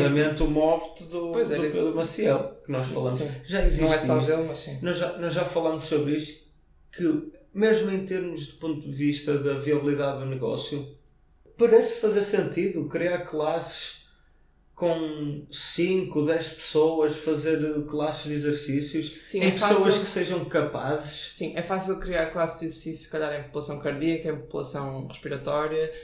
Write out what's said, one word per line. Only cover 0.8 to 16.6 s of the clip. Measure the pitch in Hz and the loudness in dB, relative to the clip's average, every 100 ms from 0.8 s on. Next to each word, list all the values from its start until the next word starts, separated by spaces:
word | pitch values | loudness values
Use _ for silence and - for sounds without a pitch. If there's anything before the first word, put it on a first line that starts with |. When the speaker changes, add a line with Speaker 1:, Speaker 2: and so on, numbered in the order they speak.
| - - 165 | 0 -12 -10
Speaker 1:
do, | 175 170 | -6 -2
Speaker 2:
Pois | 165 156 | 0 2
é, | 151 | 2
Speaker 1:
do | 151 | 0
Speaker 2:
isso. | 151 | 2
Speaker 1:
Pedro | 160 160 | 0 0
Maciel, | 165 - 208 135 - - - | -2 0 2 2 0 -8 -6
que | |
nós | 131 127 | -4 -2
falamos. | - 127 127 | -2 -2 -2
Speaker 2:
Sim. | 147 - - | -4 -6 -4
Speaker 1:
Já | 190 | 4
existe | 175 156 | 4 6
Speaker 2:
Não | 160 | 4
é | 156 | 4
só | 139 156 | 4 2
Speaker 1:
isto. | 135 | 4
Speaker 2:
dele, | 160 160 | 2 0
mas | 143 | -6
sim. | - 135 | -10 -6
Speaker 1:
Nós | 170 - | -2 -2
já, | 175 - | -2 -2
nós | 170 | -2
já | 156 170 | -2 0
falamos | 170 160 160 | 0 0 -2
sobre | - 151 143 151 | 0 0 2 -2
isto, | 151 - - _ _ _ _ | -4 -12 -20 _ _ _ _
que | - 170 294 - - - | -2 0 0 -2 -14 -12
mesmo | 196 220 220 196 | 2 4 4 2
em | 190 185 | -2 -2
termos | 185 175 156 143 | -4 -4 -8 -10
de | |
ponto | - 160 147 143 | -10 -6 -6 -6
de | 139 | -2
vista | 147 143 - 143 | 0 0 0 0
da | 139 135 | 0 -2
viabilidade | 131 147 143 143 139 131 | 0 2 2 0 0 -2
do | 131 | -6
negócio, | 131 113 123 - 143 131 - _ _ _ _ _ - | -4 -4 -4 -6 -8 -8 -16 _ _ _ _ _ 2
parece | 233 226 247 - | 8 8 6 2
fazer | 214 202 | 2 2
sentido | 202 196 170 - 196 170 143 | 2 2 0 0 -2 -2 -4
criar | 156 170 175 175 | -2 -2 -2 -4
classes | 156 151 165 160 - - - - _ _ _ _ _ _ - | -2 0 0 -4 -6 -8 -12 -20 _ _ _ _ _ _ -2
com | 175 165 160 151 147 147 - | 0 0 -2 -4 -6 -6 -8
cinco, | - - - 175 185 147 151 147 | -4 -2 0 2 0 0 0 2
dez | 165 160 | 0 -2
pessoas, | - | -8